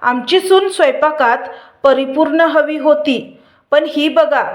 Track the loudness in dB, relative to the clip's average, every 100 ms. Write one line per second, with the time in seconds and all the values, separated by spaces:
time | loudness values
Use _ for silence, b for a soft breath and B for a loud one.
0 | -2 -4 -2 -2 2 2 2 0 0 2
1 | -2 0 0 0 -4 B B B 0 2
2 | 0 -2 0 2 2 2 0 -2 0 0
3 | 0 -4 -6 b b b b 0 0 -2
4 | -2 2 2 0 -4